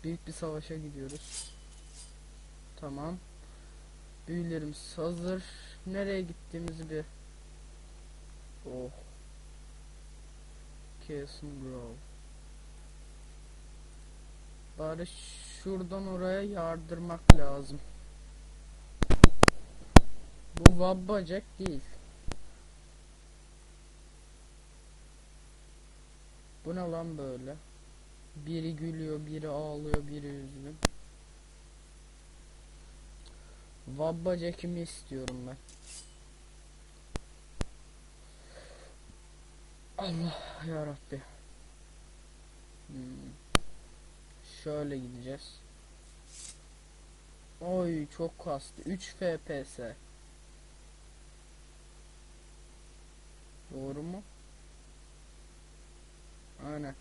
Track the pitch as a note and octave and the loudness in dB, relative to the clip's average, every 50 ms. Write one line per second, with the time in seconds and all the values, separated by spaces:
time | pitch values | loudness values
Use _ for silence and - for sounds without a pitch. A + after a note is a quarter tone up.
0 | - D#3+ E3+ E3+ - D#3+ D#3+ - E3+ D#3+ D#3 D#3 D3+ - D#3+ D#3+ D3+ D3 D3 C#3 | -4 -4 -6 -6 -8 -10 -8 -6 -4 -4 -4 -6 -6 -6 -8 -8 -8 -8 -8 -8
1 | C3+ C3+ C#3+ D#3 - - - - - - - - - - - - - - - - | -8 -8 -10 -10 -12 -10 -10 -10 -10 -10 -14 -16 -16 -16 -16 -16 -18 -16 -16 -16
2 | - - - - - - - - - - - - - - - - D#3 C#3+ C#3 C#3 | -16 -16 -16 -16 -16 -16 -16 -16 -16 -16 -16 -18 -16 -16 -14 -10 -8 -8 -6 -6
3 | D3 E3 F#3 F3+ - - - - - - - - - - - - - - - - | -4 -6 -6 -6 -10 -16 -16 -16 -16 -16 -16 -16 -16 -16 -16 -16 -18 -16 -16 -18
4 | - - - - - - E3 F3 E3+ E3+ E3 D#3+ D#3 D3+ D3 - - - - F3 | -16 -16 -16 -14 -8 -4 -2 -2 -2 -2 -2 -2 -4 -4 -8 -10 -12 -10 -6 -4
5 | D#3+ E3+ F3 E3+ E3+ F3+ F#3 F#3 F#3 - - - - - - - - F#3+ F#3 G3 | -2 -2 -2 -2 -2 -2 -2 -4 -6 -10 -14 -14 -14 -14 -16 -12 -8 -6 -4 -2
6 | G3+ G3 G3 F#3+ F#3 E3+ E3+ - - - - E3+ E3+ E3 D#3+ D#3+ D#3+ D#3 D#3 D3+ | -2 0 0 -2 -2 -4 -8 -12 -12 -10 -8 -6 -6 -6 -8 -10 -8 -6 -6 -6
7 | D3+ - - - - - - - - - - - - - - - - - - - | -6 -6 -12 -16 -18 -18 -18 -18 -18 -18 -18 -18 -18 -18 -18 -18 -18 -18 -18 -18
8 | - - - - - - - - - - - - - - B2 B2+ B2+ B2 - - | -16 -16 -16 -16 -16 -16 -16 -16 -16 -16 -16 -14 -12 -10 -8 -8 -8 -8 -10 -12
9 | - - - - - - - - - - - - - - - - - - - - | -16 -16 -16 -16 -16 -16 -16 -16 -16 -16 -16 -16 -16 -16 -16 -16 -16 -16 -16 -16
10 | - - - - - - - - - - - - - - - - - - - - | -16 -16 -16 -16 -16 -16 -16 -16 -16 -16 -16 -16 -16 -16 -16 -16 -16 -16 -16 -16
11 | - - D3+ C#3+ C#3 C#3+ - - D3+ D3 C#3+ C#3 C3 C3 B2+ B2 A#2+ A#2 A#2 A#2+ | -10 -8 -6 -6 -6 -8 -10 -12 -10 -10 -10 -8 -8 -8 -8 -8 -10 -10 -12 -12
12 | - - - - - - - - - - - - - - - - - - - - | -14 -16 -16 -16 -16 -16 -16 -16 -16 -16 -16 -16 -16 -16 -16 -16 -16 -16 -16 -16
13 | - - - - - - - - - - - - - - - - - - - - | -16 -16 -16 -16 -16 -16 -16 -16 -16 -16 -16 -16 -16 -16 -16 -16 -16 -16 -16 -16
14 | - - - - - - - - - - - - - - - - D#3 D#3 D#3+ D#3+ | -16 -16 -16 -16 -16 -16 -16 -16 -16 -16 -16 -16 -16 -14 -8 -6 -4 -4 -4 -4
15 | F3 F3 - - - - - - - - - - - F#3+ F#3+ F#3 F#3 E3+ F#3+ G3 | -6 -8 -8 -12 -12 -12 -12 -12 -12 -12 -12 -8 -4 -2 -2 -2 -2 -4 -4 -4
16 | G3 F#3+ F#3 F3+ F3+ F#3 F#3 G3 G3+ G#3 G3+ F3+ E3 E3 E3 E3 D#3+ E3 E3+ E3 | -2 -2 -2 0 2 2 2 2 0 -2 -2 0 0 0 -2 -2 -4 -6 -6 -4
17 | F3 F3 E3+ E3+ - - - D#3 C#3+ C#3 C#3 C#3 C#3+ - C3+ D3 - - - - | -2 -4 -4 0 12 12 12 12 12 10 8 2 -2 -6 -6 -8 -8 -10 -12 -12
18 | - - - - - - - - - - - - - - - - - - - - | -14 -14 -14 -14 -14 -14 -14 -14 -16 -16 -16 -14 -14 -16 -16 -16 -16 -14 0 0
19 | - - - - - - - - - - - - - - - - - - - - | 10 10 12 12 12 12 12 12 12 10 8 -2 -6 -8 -12 -14 -12 12 12 12
20 | - - - - - - - - - - - - E3 E3 F3+ F3+ F3+ F#3 F#3+ F#3 | 12 12 6 4 0 -6 -12 -14 -14 -6 -4 12 12 12 12 12 8 6 4 2
21 | F#3 F#3 G#3+ G3+ F3+ D#3 F3+ G3+ - - - - F#3+ F#3+ D3+ C3+ - - - - | 0 0 0 0 0 -2 -4 -4 -4 -8 -8 -4 -2 -2 -2 -2 -4 -6 -10 -12
22 | - - - - - - - - - - - - - - - - - - - - | -12 -14 -16 -4 -2 -2 -2 -2 -4 -8 -10 -14 -18 -20 -20 -20 -20 -20 -20 -20
23 | - - - - - - - - - - - - - - - - - - - - | -20 -20 -20 -20 -20 -20 -20 -20 -20 -20 -20 -20 -20 -20 -20 -20 -20 -20 -20 -20
24 | - - - - - - - - - - - - - - - - - - - - | -20 -20 -20 -20 -20 -20 -20 -20 -20 -20 -20 -20 -20 -20 -20 -20 -20 -20 -20 -20
25 | - - - - - - - - - - - - - - - - - - - - | -20 -20 -20 -20 -20 -20 -20 -20 -20 -20 -20 -20 -20 -20 -20 -20 -20 -20 -20 -20
26 | - - - - - - - - - - - - - D#3+ F3 F#3 F3+ E3+ E3 E3 | -20 -20 -20 -20 -20 -20 -20 -20 -20 -20 -20 -12 -8 -6 -4 -2 -2 -2 -2 -4
27 | E3+ E3 D#3+ D3+ C#3 C3+ B2+ B2 B2+ C3 D3 D#3 - - - - - - - - | -4 -4 -6 -6 -6 -6 -6 -6 -8 -10 -10 -12 -14 -18 -20 -20 -20 -20 -20 -20
28 | - - - - - - - D3+ D3 D3+ E3 E3 D#3+ E3 E3 D3 D#3+ E3 D#3+ D#3+ | -20 -20 -20 -20 -20 -16 -14 -10 -6 -4 -2 -2 -2 -2 -4 -2 -4 -4 -4 -4
29 | D#3 D#3 D#3 D3+ D3+ D3+ D#3 D#3 D3+ D#3 C#3+ D3 D#3 D3+ D3+ D3 D3+ D3+ D3 D3+ | -4 -4 -4 -4 -4 -6 -6 -6 -4 -4 -2 -2 -2 -4 -4 -4 0 2 2 2
30 | D3 C#3+ D3 D3+ C#3+ C#3+ C#3+ C#3+ C#3 C3+ C#3 C3+ C3+ C#3+ D#3 D3+ - - - - | 0 -2 -8 -8 -8 -8 -8 -8 -10 -12 -12 -12 -12 -12 -12 -2 -2 -2 -2 -2
31 | - - - - - - - - - - - - - - - - - - - - | -16 -16 -18 -20 -20 -20 -20 -20 -20 -20 -20 -20 -20 -20 -20 -20 -20 -20 -20 -20
32 | - - - - - - - - - - - - - - - - - - - - | -20 -20 -20 -20 -18 -18 -18 -18 -18 -18 -18 -20 -18 -18 -18 -18 -18 -18 -18 -18
33 | - - - - - - - - - - - - - - - - - C3 C3 C#3 | -18 -18 -18 -18 -18 -18 -18 -18 -18 -20 -20 -20 -20 -20 -20 -18 -14 -12 -4 0
34 | D#3 D#3+ E3+ E3 E3+ F#3 F3+ E3+ E3 F3 E3+ - - F3 F3 E3+ E3+ E3+ - - | 0 0 0 0 0 0 0 2 0 -4 -4 -4 -6 -4 -4 -4 -4 -6 -8 -14
35 | - - C3+ C3+ C3 B2+ B2+ B2+ B2 B2+ C3 - - - - - - - - - | -12 -8 -8 -6 -6 -6 -8 -8 -10 -10 -12 -14 -16 -20 -20 -18 -16 -14 -14 -14
36 | - - - - - - - - - - - - - - - - - - - - | -14 -16 -20 -20 -20 -20 -20 -20 -20 -20 -20 -20 -20 -20 -20 -20 -20 -20 -20 -20
37 | - - - - - - - - - - - - - - - - - - - - | -20 -12 -12 -12 -12 -12 -20 -20 -20 -18 -6 -6 -6 -6 -6 -18 -20 -20 -20 -20
38 | - - - - - - - - - - - - - - - - - - - - | -20 -20 -20 -20 -20 -20 -20 -20 -20 -20 -20 -20 -18 -18 -20 -20 -20 -20 -20 -20
39 | - - - - - - - - - - - - - - - - - - - - | -20 -20 -20 -20 -20 -20 -20 -20 -20 -20 -20 -20 -20 -20 -20 -20 -20 -12 -8 -6
40 | G3 F#3 E3 E3 E3+ E3+ D#3 - - - - - D3+ E3 D#3+ D#3 D3+ D3 C#3+ - | -4 -2 -2 0 -2 -2 -2 -4 -10 -10 -10 -8 -6 -4 -4 -2 -4 -4 -6 -10
41 | - - C#3+ C3+ - - - - - - - - - - - - - - - - | -10 -10 -10 -10 -10 -12 -18 -20 -18 -18 -18 -18 -18 -20 -20 -20 -20 -20 -20 -20
42 | - - - - - - - - - - - - - - - - - - C#3+ C3 | -20 -20 -20 -20 -20 -20 -20 -20 -20 -20 -20 -20 -20 -20 -20 -18 -16 -14 -12 -10
43 | B2+ B2+ C3 C3+ C3+ C3 C3 - - - - - - - - - - - - - | -10 -10 -12 -12 -12 -14 -14 -16 -16 -2 -2 0 0 0 -8 -8 -14 -18 -18 -20
44 | - - - - - - - - - - - - - D#3 D3 D3+ D3 C#3+ C#3 C3+ | -20 -20 -20 -20 -20 -20 -20 -18 -18 -16 -16 -10 -8 -6 -4 -4 -4 -4 -4 -6
45 | B2+ B2 B2 A#2+ A#2+ B2+ C3+ C#3 - - - - - - - - - - - - | -6 -8 -10 -10 -10 -10 -10 -10 -12 -16 -18 -18 -20 -20 -20 -20 -20 -20 -20 -20
46 | - - - - - - - - - - - - - - - - - - - - | -20 -20 -20 -20 -20 -18 -16 -14 -14 -14 -16 -16 -20 -20 -20 -20 -20 -20 -20 -20
47 | - - - - - - - - - - - - E3 F3 F#3 F#3 F3+ E3+ E3 D#3 | -20 -20 -20 -20 -20 -20 -20 -20 -20 -20 -16 -10 -4 0 2 2 2 2 2 0
48 | D3+ D3 - - E3 E3 - - - F3 D3 C#3 - - - - - - F#3+ F#3 | -2 -4 -4 -4 -4 -4 -4 -8 -6 -4 -4 -4 -6 -12 -16 -10 -6 -4 -4 -4
49 | - - - - G3 F3 E3 D#3 - - D#3 C#3 C3+ - - - B2 A2+ - - | -6 -12 -8 -2 0 0 0 -2 -4 -6 -6 -6 -6 -8 -10 -10 -10 -10 -10 -12
50 | - - - - - - - - - - - - - - - - - - - - | -18 -20 -20 -20 -20 -20 -20 -20 -20 -20 -20 -20 -20 -20 -20 -20 -20 -20 -20 -20
51 | - - - - - - - - - - - - - - - - - - - - | -20 -20 -20 -20 -20 -20 -20 -20 -20 -20 -20 -20 -20 -20 -20 -20 -20 -20 -20 -20
52 | - - - - - - - - - - - - - - - - - - - - | -20 -20 -20 -20 -20 -20 -20 -20 -20 -20 -20 -20 -20 -20 -20 -20 -20 -20 -20 -20
53 | - - - - - - - - - - - - - - - C3+ C3+ C#3 C#3 D3 | -20 -20 -20 -20 -20 -20 -20 -20 -20 -20 -20 -20 -16 -12 -10 -8 -8 -6 -6 -6
54 | D#3 E3+ F3+ G3+ G3+ - - - - - - - - - - - - - - - | -6 -6 -8 -8 -12 -14 -18 -20 -20 -20 -20 -20 -20 -20 -20 -20 -20 -20 -20 -20
55 | - - - - - - - - - - - - - - - - - - - - | -20 -20 -20 -20 -20 -20 -20 -20 -20 -20 -20 -20 -20 -20 -20 -20 -20 -20 -20 -20
56 | - - - - - - - - - - - - C3 C#3+ D3+ D3+ D3 C#3 C#3 - | -20 -20 -20 -20 -20 -20 -20 -20 -20 -20 -16 -12 -8 -8 -6 -6 -6 -8 -10 -12